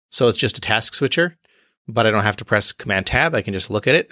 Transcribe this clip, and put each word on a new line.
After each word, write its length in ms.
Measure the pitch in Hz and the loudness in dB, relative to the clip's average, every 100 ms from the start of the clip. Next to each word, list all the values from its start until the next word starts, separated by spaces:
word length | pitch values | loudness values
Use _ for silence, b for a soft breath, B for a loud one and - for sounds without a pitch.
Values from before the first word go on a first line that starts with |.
| _ | _
So 160 | - 120 | 0 2
it's 100 | 104 | 2
just 200 | 127 - | -2 -4
a 20 | |
task 320 | - 110 - | -2 0 0
switcher, 440 | - 135 - 175 - _ _ _ _ - | -2 0 0 -2 -4 _ _ _ _ -4
but 180 | 117 110 | 0 2
I 60 | |
don't 120 | 107 | 2
have 140 | 107 104 | 0 -2
to 80 | - | 0
press 260 | 104 - | 2 2
Command 360 | - - 95 95 | -2 -2 -2 0
Tab. 260 | 127 160 | 0 0
I 80 | 131 | 0
can 120 | 101 | -2
just 180 | 95 - | -4 -4
look 160 | 104 127 | -2 2
at 80 | 156 | 2
it. 140 | - | 0